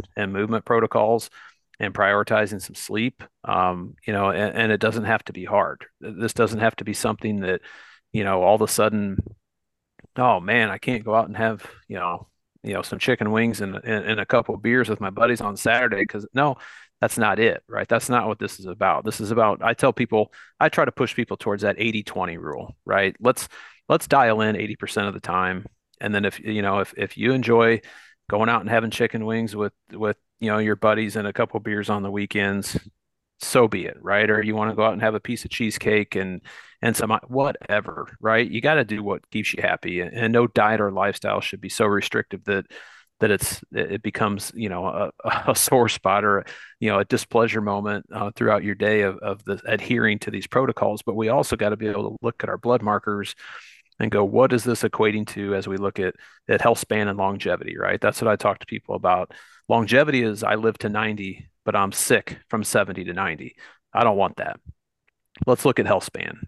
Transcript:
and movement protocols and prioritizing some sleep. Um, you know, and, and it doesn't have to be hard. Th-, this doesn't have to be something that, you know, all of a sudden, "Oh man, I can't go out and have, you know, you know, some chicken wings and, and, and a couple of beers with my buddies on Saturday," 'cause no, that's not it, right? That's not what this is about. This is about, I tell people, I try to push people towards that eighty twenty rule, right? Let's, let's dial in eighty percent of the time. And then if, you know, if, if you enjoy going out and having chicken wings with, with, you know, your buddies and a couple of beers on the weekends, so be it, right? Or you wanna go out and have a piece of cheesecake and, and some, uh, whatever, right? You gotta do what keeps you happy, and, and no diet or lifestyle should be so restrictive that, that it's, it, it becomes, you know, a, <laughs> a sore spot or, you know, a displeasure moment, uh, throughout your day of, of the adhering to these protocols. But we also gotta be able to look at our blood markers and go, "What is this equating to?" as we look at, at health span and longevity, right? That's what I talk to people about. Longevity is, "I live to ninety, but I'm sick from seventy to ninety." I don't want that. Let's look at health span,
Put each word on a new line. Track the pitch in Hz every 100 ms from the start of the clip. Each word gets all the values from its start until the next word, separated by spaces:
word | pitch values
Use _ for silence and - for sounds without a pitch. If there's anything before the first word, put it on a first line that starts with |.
| - -
and | 98
movement | 98 107 110 -
protocols | 117 113 117 107 117 - - - _ _ -
and | 104
prioritizing | 104 101 101 104 110 104 104
some | -
sleep. | - - 107 120 - - _
Um, | - 92 92 90 90 - -
you |
know, | 101 98
and, | 85 104 -
and | 113
it | 104
doesn't | 110 113
have | 107 110 -
to |
be | 92
hard. | 90 101 85 69 - _
Th-, | 104 92
this | 113
doesn't | - 107 110
have | 113 -
to | 107
be |
something | 104 110 107 110 104
that, | 92 90 - - - - _
you | 110
know, | 98 95
all | 90 107
of |
a | 107
sudden, | - 107 104 101 98 - - _ _ _ _ _ _ - -
"Oh | 127 101
man, | 90 117 107
I | 101
can't | - 120
go | 110
out | 110 107
and | 107
have, | 113 107 - - -
you | 95
know, | 87 87 - _ _ _
you | -
know, | 95
some | - 95
chicken | - 120 107
wings | 110 117 107
and, | 98 98
and, | 117 107 101
and | 110
a | 98
couple | 120 113 104
of |
beers | 117 123 113
with | 104
my | 98
buddies | 104 117 117
on | 104 101
Saturday," | 117 120 123 101 101
'cause | 107 104
no, | 131 147 127 - - - _
that's | 117 -
not | 107 95
it, | 113 - -
right? | 113 -
That's | 117 -
not | 120 107
what | 104
this | 104 -
is | 95
about. | 101 95 73
This | 107 104
is | 104
about, | 113 107 -
I | 113
tell | 117 135
people, | - 120 110 - - - -
I | 156
try | - 135
to |
push | - 127
people | - 117 -
towards | 110 101
that | 101 98
eighty | 113 107
twenty | 101 - 90 82
rule, | 78 69 - - -
right? | 98 95 -
Let's, | 117 127 - - - - -
let's | 165 -
dial | 139 120 110
in | 107 104
eighty | 107 107
percent | - - 101
of |
the | 98
time. | - 90 92 92 98 _ _ _
And | 101 104
then | 101
if, | -
you | - 107
know, | 98 98
if, | 95 -
if | 101 -
you | 113
enjoy | 131 117 117 113 113 - - - _ -
going | 104 113
out | 117
and | 110
having | 117 110
chicken | - 117 117 110
wings | 113 110 104
with, | 104 - _
with, | 92 107 - _ _
you | 113
know, | 107
your | 107 101
buddies | 107 107 110 107
and | 101
a |
couple | 98 113 107
of |
beers | 107 107 101
on | 104
the | 98
weekends, | 101 101 104 98 98 95 - - - _ _ _ _
so | - 131 113
be | 98 82
it, | -
right? | 87 101 107
Or | 107
you | 107 107
wanna | 104 107
go |
out | 110
and | 104
have | 110 107
a |
piece | - 120 -
of |
cheesecake | - 113 - 117 107 104 98
and, | 95 90 - - - _
and | 117 110
some, | 107
uh, | 110 -
whatever, | 131 139 - - 104 98 78 - -
right? | 110 113 120
You | 113
gotta | 143 156
do | 107 107
what | 101 95 -
keeps | 110 104
you | -
happy, | 92 90 90 90
and, | 87
and | 113 113
no | 117 117
diet | - 107 110
or | 104
lifestyle | 95 101 - - 98
should | - 95
be | 95
so | - 110
restrictive | 101 - 110 - 95 -
that, | 98 - - - - _ _
that | 110
it's, | 98 - - -
it, | - -
it | 101
becomes, | 107 - 104 98 -
you | - 107
know, | 92 92
a, | - 92 -
<laughs> | - - -
a | 120
sore | - 131 110
spot | - 95 101 104
or, | 98 - - - -
you | 107
know, | 101
a | 101
displeasure | 123 - 117 113 107
moment, | 104 101 104 101 -
uh, | 104 101 -
throughout | 113 104 101
your | 98
day | 104 107
of, | 98 95
of | 104 98 -
the | 98 -
adhering | 107 - 120 110 104
to | -
these | 104 -
protocols. | 127 131 - 104 107
But | - 107
we | 110
also | 135 139 110
gotta | 104 104
be | 110
able | 101 107
to | 110
look | 117 -
at | 101
our | 98
blood | 117 123
markers | 104 101 - 101 95 - - - - - _ -
and | 110
go, | 104 101
"What | 113 131
is | 123 120
this | 117
equating | 110 - 110 104 104
to?" | 104 101 98
as | 98
we | 95
look | 101 -
at, | 92 - - - -
at | 110
health | 120 113
span | - 107 104
and | 101
longevity, | 98 98 95 90 - -
right? | 95 95
That's | 107 -
what | 110
I | 101
talk | 104 98
to | -
people | 107 - 98
about. | 92 92 87 - - - -
Longevity | 117 110 123 151 135
is, | 113 104
"I | 104 107
live | 113 104
to | 107
ninety, | 107 107 104 95 95 - _
but | - 104
I'm | 98
sick | - - 117 - - -
from | 110 101
seventy | 110 98 92 90
to |
ninety." | 90 95 76 - - - - _
I | -
don't | 117 98
want | 95 -
that. | - - - - _ _ _ _ _ - -
Let's | 123
look | 143 120
at | 98
health | 95
span, | - - 50 -